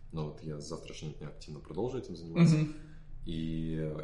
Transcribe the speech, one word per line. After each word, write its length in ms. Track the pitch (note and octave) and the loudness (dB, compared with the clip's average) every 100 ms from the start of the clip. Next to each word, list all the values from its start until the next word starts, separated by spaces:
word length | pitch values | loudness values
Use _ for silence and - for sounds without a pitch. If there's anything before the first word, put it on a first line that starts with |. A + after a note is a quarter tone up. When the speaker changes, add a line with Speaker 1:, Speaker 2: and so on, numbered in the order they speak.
| - | -8
Speaker 1:
но 140 | D#2 D2+ | -4 -4
вот 160 | D2+ | -6
я 180 | D#2+ D2 | -8 -6
с 40 | D2+ | -6
завтрашнего 460 | E2 - - D#2 | -8 -8 -8 -8
дня 140 | - D2+ | -8 -10
активно 320 | - - D2 | -10 -10 -12
продолжу 380 | - D#2+ B2 C3 | -8 -2 -2 -2
этим 160 | - | -6
заниматься. 420 | E2 A#2+ E3+ D#3+ D#3 | -8 -2 8 10 10
Speaker 2:
Мгм. 180 | D3+ - - - - - | 4 -2 -10 -14 -10 -8
Speaker 1:
И 680 | - D#2+ D#2+ D#2+ D#2+ D#2+ D#2 D2+ | -4 -2 0 0 0 0 -2 -4